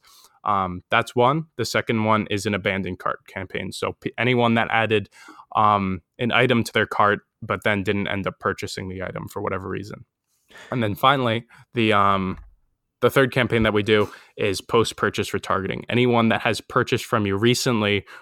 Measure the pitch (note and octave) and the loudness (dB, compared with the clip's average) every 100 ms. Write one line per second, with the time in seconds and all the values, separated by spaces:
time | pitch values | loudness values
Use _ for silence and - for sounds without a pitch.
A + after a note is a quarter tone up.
0 | _ - - _ G2+ G2+ F#2 F2+ - A2+ | _ -20 -20 _ -2 0 -2 -6 0 0
1 | - A#2+ B2 D3+ D#3 - A2 A2 - A2+ | 0 2 2 2 -4 -8 -2 -2 0 0
2 | A2 A2 G2 G2+ G#2 G2+ G2+ F#2+ F2+ F2+ | 2 2 0 -2 -2 -2 -2 -2 -4 -6
3 | - - - G2 F#2 - F#2+ - G2 - | -6 -8 -10 -12 -10 -8 -8 -6 -8 -6
4 | - - A#2 A#2+ A#2 A2+ A2 A2+ A2 G#2+ | -10 -4 0 2 2 2 2 0 2 0
5 | G2+ - - - - - G#2+ G#2 F#2+ F#2 | -2 -12 -20 -20 -4 2 4 4 2 -4
6 | - - A#2+ A2 B2+ A#2 G#2+ A2+ G2+ - | -10 -6 0 2 4 2 2 0 0 2
7 | G#2 G2+ - _ A2 G2+ A2 G#2 G2 G2+ | 2 2 -4 _ -8 -4 0 0 0 -2
8 | G2 G2+ F#2 - G#2 F#2+ G#2 - F#2+ F#2 | -2 -4 -6 -4 -6 -4 -8 -10 -10 -8
9 | F#2 G#2 G#2 G#2 G2+ F#2+ F#2+ G2 G2+ - | -8 -10 -10 -8 -6 -6 -6 -8 -10 -14
10 | - _ _ _ _ - - B2+ A2 G2 | -20 _ _ _ _ -20 -8 -4 -2 2
11 | C3 C#3 B2 A2+ - - - A#2+ A2 G#2 | 2 4 2 -2 -4 -18 -8 0 2 4
12 | G2+ G2 F#2 F#2 - _ _ _ _ _ | 4 2 -2 -6 -12 _ _ _ _ _
13 | B2 C#3 C3 C3 A#2 A2+ A2 G#2 G#2 G#2+ | 2 4 2 2 0 2 2 2 2 2
14 | G2+ - - - G#2+ F#2 - A#2+ A2 - | 2 -4 -20 -4 -4 -4 0 0 0 0
15 | G#2 - G2 G2 - F#2+ F#2+ - - A#2+ | -2 -2 -4 -6 -2 -2 -2 -6 -2 0
16 | B2 A#2+ A2+ G#2+ B2+ G#2 - C3 A2+ A#2+ | 2 4 4 2 0 -4 -2 -2 0 -2
17 | - A2+ G2+ G2 A#2 B2+ C3+ A2+ G#2 G2+ | -2 -2 0 2 2 2 0 0 0 -2
18 | - - | -4 -18